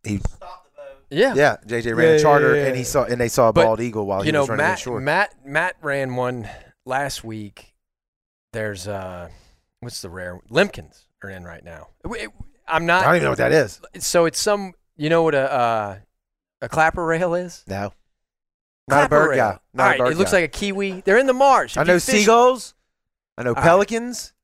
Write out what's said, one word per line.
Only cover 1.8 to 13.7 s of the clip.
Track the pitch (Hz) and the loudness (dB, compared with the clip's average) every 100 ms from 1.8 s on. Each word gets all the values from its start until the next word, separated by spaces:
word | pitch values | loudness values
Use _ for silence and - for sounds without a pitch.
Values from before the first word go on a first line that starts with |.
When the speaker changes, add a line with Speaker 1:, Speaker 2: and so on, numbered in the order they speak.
Speaker 1:
J | 117 | -4
ran | 113 160 | 2 4
Speaker 4:
Yeah, | |
Speaker 1:
a | 156 | 6
Speaker 4:
yeah, | |
Speaker 1:
charter, | 151 147 135 131 | 6 4 4 2
Speaker 4:
yeah, | 139 | 0
Speaker 1:
and | 123 | -2
he | |
Speaker 4:
yeah. | 123 | -2
Speaker 1:
saw, | 143 | -2
and | 120 123 | -2 -2
they | 117 | -2
saw | - 117 | 4 4
a | |
Speaker 3:
But, | 107 | 6
Speaker 1:
bald | 113 110 | 2 2
eagle | 120 107 101 | -4 -4 -4
while | 98 | -2
Speaker 3:
you | 117 | 0
Speaker 1:
he | |
Speaker 3:
know, | 151 | 0
Speaker 1:
was | 131 | 0
running | 110 160 | 0 -2
Speaker 3:
Matt, | 185 | -2
Speaker 1:
ashore. | 127 117 | -6 -6
Speaker 3:
Matt, | 139 170 202 _ 135 | -2 -2 -2 _ -6
Matt | 147 180 - | -4 -4 -6
ran | 151 139 135 127 | -6 -4 -4 -4
one | 123 127 107 - - _ | -4 -6 -12 -16 -20 _
last | 127 131 143 - | -6 -4 -4 -8
week. | 113 110 104 - _ _ _ _ _ _ _ _ _ | -12 -12 -14 -18 _ _ _ _ _ _ _ _ _
There's, | 113 107 98 92 | -8 -8 -8 -10
uh, | 98 92 90 85 - _ _ _ _ | -8 -10 -12 -16 -20 _ _ _ _
what's | 120 - | -16 -14
the | 95 | -14
rare, | 90 90 90 _ | -12 -12 -14 _
Limkins | 127 202 - 76 _ _ _ | 0 0 -4 -18 _ _ _
are | 98 | -16
in | 92 | -16
right | 87 82 | -16 -18
now. | 85 80 - _ | -20 -20 -20 _
We, | - 226 | -12 -12
it, | 214 _ - _ - | -12 _ -20 _ -6
I'm | 160 170 | -2 0
not | 180 | 2
Speaker 1:
I | 127 | 2
don't | 170 | 2
even | |
know | 139 | 0
what | 123 | 0
that | 123 | 2
is. | 151 110 | 2 0